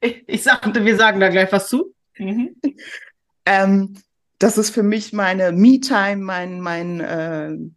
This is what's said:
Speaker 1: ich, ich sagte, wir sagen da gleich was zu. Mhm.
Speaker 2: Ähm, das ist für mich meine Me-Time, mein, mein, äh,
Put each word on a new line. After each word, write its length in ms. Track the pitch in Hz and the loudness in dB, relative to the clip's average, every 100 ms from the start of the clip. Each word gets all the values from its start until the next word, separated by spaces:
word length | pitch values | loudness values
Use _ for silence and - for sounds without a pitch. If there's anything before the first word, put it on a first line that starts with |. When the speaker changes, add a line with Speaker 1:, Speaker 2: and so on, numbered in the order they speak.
Speaker 1:
ich, 220 | 240 - - | -6 -6 -6
ich 160 | 220 | -2
sagte, 400 | - - 214 208 208 | 0 0 0 0 2
wir 120 | 214 | 4
sagen 220 | 220 196 | 4 4
da 100 | 190 | 2
gleich 220 | 180 190 | 2 2
was 180 | 196 - | 0 0
zu. 240 | 254 370 - _ - | -4 -4 -10 _ -12
Mhm. 380 | 190 214 285 349 285 - - - - _ _ _ - | -6 -4 -6 -6 -8 -8 -14 -20 -20 _ _ _ 0
Speaker 2:
Ähm, 500 | 196 196 196 196 196 _ _ _ _ | 2 4 2 0 -8 _ _ _ _
das 180 | 208 208 | 2 2
ist 140 | 208 | 0
für 120 | - | 0
mich 300 | 202 214 214 | 0 0 -4
meine 380 | 208 190 190 185 | -2 -2 0 0
Me-Time, 640 | 175 226 262 269 233 196 202 | 6 6 6 2 0 0 -4
mein, 420 | 190 185 180 180 | -6 -8 -8 -8
mein, 400 | 180 170 175 170 | -6 -6 -6 -6
äh, 560 | - 165 165 160 151 156 160 | -6 -6 -6 -8 -8 -10 -14